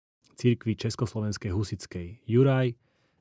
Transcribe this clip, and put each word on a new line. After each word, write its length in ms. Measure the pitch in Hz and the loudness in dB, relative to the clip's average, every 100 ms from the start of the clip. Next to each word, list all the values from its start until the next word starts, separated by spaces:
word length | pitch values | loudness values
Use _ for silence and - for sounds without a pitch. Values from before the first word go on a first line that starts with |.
| _ _ _ - | _ _ _ 0
cirkvi 400 | 123 117 113 101 | 2 2 0 -2
Československej 720 | 113 - 117 110 107 98 104 | -4 -4 -4 -2 -4 -4 -4
husitskej. 560 | 92 104 101 - 90 87 107 | -4 -4 -8 -10 -10 -10 -14
Juraj, 560 | - 117 135 131 127 117 _ _ _ _ | 0 4 4 4 0 -4 _ _ _ _